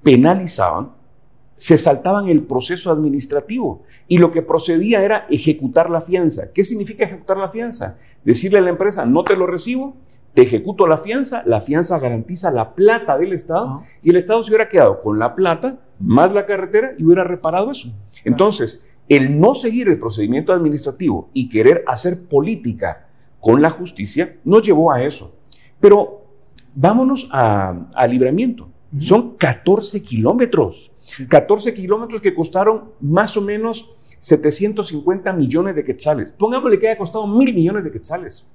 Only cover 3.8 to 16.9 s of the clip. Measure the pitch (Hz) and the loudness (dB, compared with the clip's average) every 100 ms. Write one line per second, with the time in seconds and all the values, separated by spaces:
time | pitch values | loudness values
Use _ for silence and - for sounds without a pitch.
3.8 | - - - 175 170 165 165 165 165 165 | -18 -20 0 4 4 2 -2 -4 0 -2
4.8 | 202 220 196 214 - 143 160 151 135 156 | 0 0 2 -2 -2 -2 0 -2 0 0
5.8 | 170 165 165 185 165 156 - - 196 220 | 0 -2 -2 0 0 -2 -8 -4 -2 -4
6.8 | 202 208 190 190 - 190 190 214 240 233 | -8 -6 -6 -6 -6 -4 -4 -8 -10 -10
7.8 | 92 - - - - 117 185 202 180 175 | -12 -14 -20 -8 -2 0 2 2 2 0
8.8 | 196 196 120 143 175 190 180 175 233 254 | -2 -2 0 0 2 0 0 -4 -6 -6
9.8 | 269 - - - - - 123 110 - 190 | -8 -14 -20 -20 -2 4 4 2 -4 0
10.8 | 175 156 202 247 277 240 - - - 151 | 2 2 -2 -4 -4 -6 -2 -2 0 -2
11.8 | 175 175 127 117 117 175 185 123 110 - | -2 -2 -4 -6 -8 -6 -4 -4 -6 2
12.8 | 202 226 - 139 180 180 - 165 226 139 | 2 2 -2 -2 -2 -4 -4 -6 -4 -10
13.8 | - - 156 180 180 226 220 220 214 175 | -16 -2 2 2 2 -2 2 0 2 4
14.8 | 117 - 107 104 120 151 185 165 262 262 | 4 2 -4 -2 -2 0 -2 0 -4 -8
15.8 | - - 190 123 180 202 202 196 190 214 | -20 -10 0 4 4 2 -2 -6 0 -2
16.8 | 262 | -2